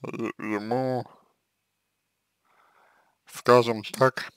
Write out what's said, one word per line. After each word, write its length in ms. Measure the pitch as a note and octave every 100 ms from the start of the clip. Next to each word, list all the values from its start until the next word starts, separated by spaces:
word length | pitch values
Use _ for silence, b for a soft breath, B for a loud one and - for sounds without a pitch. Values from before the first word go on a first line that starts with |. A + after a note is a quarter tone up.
е-, 280 | B2+ - A2 -
ему, 640 | G#2+ G#2 G#2+ A#2+ C3 B2+ A2+ b b b _ _ _ _ _ _ _ _ _ _ _ _ _ _ _ _ _ _ _
скажем 560 | - - B2 A#2 A2
так 500 | G2+ - C3 - -